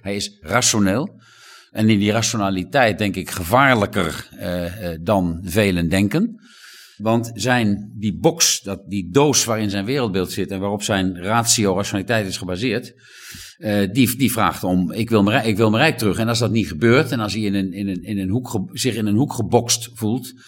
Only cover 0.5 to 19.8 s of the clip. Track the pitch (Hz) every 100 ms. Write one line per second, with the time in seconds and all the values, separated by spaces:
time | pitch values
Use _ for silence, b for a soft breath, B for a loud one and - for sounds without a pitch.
0.5 | 101 123 110 98 107 175 - B B B
1.5 | B B - 110 104 101 107 107 113 98
2.5 | 95 90 143 117 85 104 92 78 - 85
3.5 | 120 139 120 101 101 82 - - - 90
4.5 | 90 87 104 87 80 85 101 90 82 92
5.5 | 85 101 90 85 95 101 156 233 - B
6.5 | B B B B B 107 117 117 117 120
7.5 | 123 107 101 - 110 107 82 160 - -
8.5 | - 98 98 - 98 87 110 147 123 117
9.5 | 110 107 101 101 139 117 92 90 - 90
10.5 | 95 101 104 - 98 95 87 90 117 113
11.5 | 117 101 92 101 101 95 113 98 - 90
12.5 | 90 123 107 - - B B B B B
13.5 | B 113 104 98 117 113 123 123 113 92
14.5 | - 92 92 90 107 113 110 101 127 113
15.5 | 101 110 113 156 - 107 90 113 117 113
16.5 | 113 95 78 117 127 156 123 107 101 104
17.5 | 98 95 92 101 90 - 101 95 110 123
18.5 | 101 92 - 127 113 107 107 147 - 98
19.5 | 120 120 -